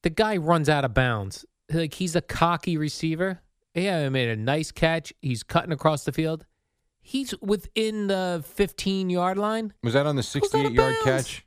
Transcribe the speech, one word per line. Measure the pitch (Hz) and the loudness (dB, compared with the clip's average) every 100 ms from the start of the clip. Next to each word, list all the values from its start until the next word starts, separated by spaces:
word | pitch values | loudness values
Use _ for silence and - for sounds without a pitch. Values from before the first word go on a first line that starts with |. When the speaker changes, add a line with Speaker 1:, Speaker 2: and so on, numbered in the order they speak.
Speaker 1:
The | 175 | 0
guy | 156 214 202 | 2 2 2
runs | 156 170 147 | 0 2 2
out | 147 135 | 2 2
of | |
bounds. | 110 127 113 98 - - _ _ | 2 2 0 -6 -10 -18 _ _
Like, | 156 160 - | -2 -2 -4
he's | 185 170 | -2 -2
a | |
cocky | - - 165 170 - 160 | -4 0 2 2 -2 -2
receiver. | 151 - 160 160 185 180 _ _ _ 170 | -2 -4 -4 -2 -4 -6 _ _ _ -4
Yeah, | 196 175 | -2 0
he | 143 | 0
made | 131 117 | 0 0
a | 110 | 0
nice | 113 151 156 | 0 0 -2
catch. | - 165 165 - - | 0 0 0 -6 -8
He's | 139 117 | -6 -6
cutting | - 175 175 | 0 -2 0
across | 147 156 151 - | 0 2 2 -2
the | |
field. | 143 160 160 - _ _ _ _ _ | -2 -2 -4 -10 _ _ _ _ _
He's | - 269 262 208 | -8 -6 -6 -8
within | 196 208 - - 220 214 202 | -2 -2 -2 -2 -2 -2 -2
the | 190 185 170 139 | 0 0 -4 -6
fifteen-yard | - 202 - 196 190 185 180 180 190 | -2 -2 0 -2 0 0 0 0 0
line. | 208 220 220 - | -2 -2 -6 -6
Speaker 2:
Was | 120 | 2
that | 131 147 | 2 4
on | 143 | 0
the | |
Speaker 1:
Goes | - 147 | 0 0
out | |
of | |
Speaker 2:
sixty-eight-yard | 403 - 139 117 - 453 | 2 2 4 4 4 2
Speaker 1:
bounds. | 440 131 127 | 2 2 -2
Speaker 2:
catch? | - | -10